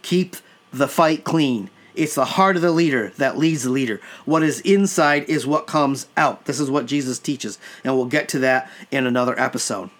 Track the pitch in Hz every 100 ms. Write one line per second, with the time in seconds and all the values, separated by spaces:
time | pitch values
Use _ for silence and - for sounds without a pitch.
0 | - 175 185 - - - _ - 139 -
1 | 160 156 - 160 143 117 98 _ - -
2 | 156 - 127 - 190 180 170 165 170 131
3 | 104 - 135 - 156 160 127 131 127 101
4 | - - - 156 156 135 185 196 196 190
5 | 151 147 147 156 127 151 - 156 143 135
6 | - - 151 104 - 131 143 143 120 143
7 | 127 123 - 131 110 - - - 131 131
8 | 123 151 147 143 131 131 - - - 139
9 | 127 123 123 123 127 117 - 104 90 _